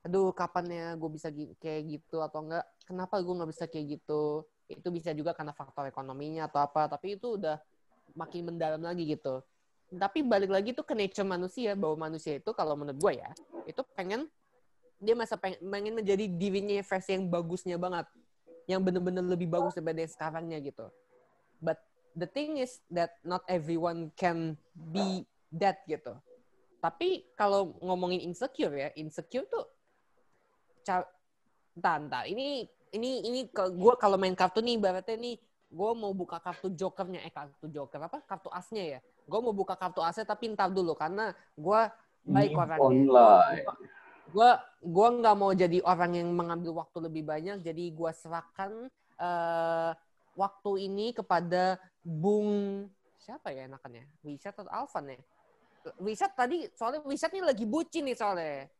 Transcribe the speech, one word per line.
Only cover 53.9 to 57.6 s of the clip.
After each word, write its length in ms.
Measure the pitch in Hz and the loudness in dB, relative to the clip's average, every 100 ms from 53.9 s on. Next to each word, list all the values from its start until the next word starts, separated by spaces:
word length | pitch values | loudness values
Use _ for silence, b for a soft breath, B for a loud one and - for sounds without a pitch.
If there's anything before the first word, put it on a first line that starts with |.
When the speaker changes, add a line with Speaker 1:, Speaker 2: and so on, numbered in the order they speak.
| 117 139 151 | -18 -20 _
Speaker 1:
Wisat 340 | 151 143 196 202 | -14 -12 -12 -14
atau 100 | 196 | -10
Alvan 380 | 208 277 180 143 | -8 -6 -6 -8
ya? 80 | 127 - _ _ _ _ _ 160 - | -16 -20 _ _ _ _ _ -18 -8
Wisat 340 | 190 214 392 | -6 -2 -2
tadi, 320 | 392 247 339 277 | 0 0 0 -4
soalnya 280 | _ 226 302 | _ -4 -4
Wisat 260 | 294 277 320 | -6 -2 -2
nih 160 | 381 | 0
lagi 200 | 359 240 | 0 2